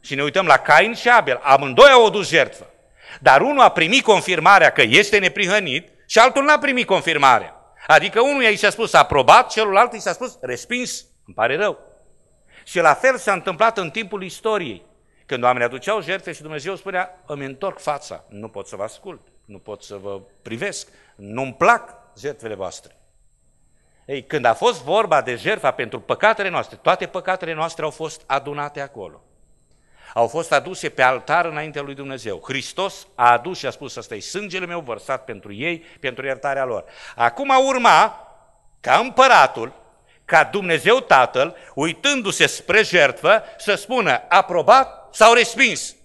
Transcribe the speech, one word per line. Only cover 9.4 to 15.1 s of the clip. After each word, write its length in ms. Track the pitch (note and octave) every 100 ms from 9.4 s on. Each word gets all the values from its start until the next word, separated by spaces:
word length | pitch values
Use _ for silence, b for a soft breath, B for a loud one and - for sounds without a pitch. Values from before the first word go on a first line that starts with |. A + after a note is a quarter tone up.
| -
celuilalt 420 | - G#3+ G3 A#3+
i 60 | A3+
s-a 140 | F#3
spus 240 | E3 A#3+ -
respins, 640 | - B2 - B3 B3+ - _ _ _
îmi 100 | F2+
pare 200 | A#2 D3
rău. 240 | G3+ D#3 _ _ _ _ _ _ _ b
Și 160 | - F3
la 140 | E3
fel 240 | C#3+ C4 B3
s-a 160 | -
întâmplat 440 | F#3 F#3+ E3 A3+ A3
în 120 | E3+
timpul 340 | G#3+ G3+ G#3
istoriei. 640 | F#3 - A3 G#3+ D3+ F#2 _ _ _